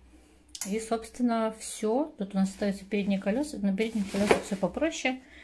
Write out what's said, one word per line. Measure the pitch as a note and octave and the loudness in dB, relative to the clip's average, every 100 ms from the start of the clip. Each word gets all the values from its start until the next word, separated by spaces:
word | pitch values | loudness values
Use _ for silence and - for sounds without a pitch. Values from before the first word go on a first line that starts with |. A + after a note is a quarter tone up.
| - - - - _ - F#3+ | -20 -20 -20 -20 _ -10 -4
И, | A3 | -2
собственно, | - A3 - - B3 A3+ A3 A3 | 0 -4 -4 0 2 4 0 -2
всё. | - - G#3+ B3 D#4 - | -10 -4 0 2 0 -4
Тут | F#3+ | -2
у | F#3+ | 2
нас | F#3+ | 0
остаются | - G3+ F#3+ | 2 -2 -2
передние | - G#3 G3+ G3 | -2 -2 0 0
колёса. | G3+ A#3 D4 G#3+ | 2 0 0 0
На | G3 F#3+ | 0 2
передних | A3+ A3+ G3 | 0 0 -2
колёсах | G3 G3+ F#3+ | 2 4 4
всё | - F#3+ | 2 -2
попроще. | F3+ - D#4 D4+ C4 C4 - - | 0 0 -2 0 -2 -4 -8 -20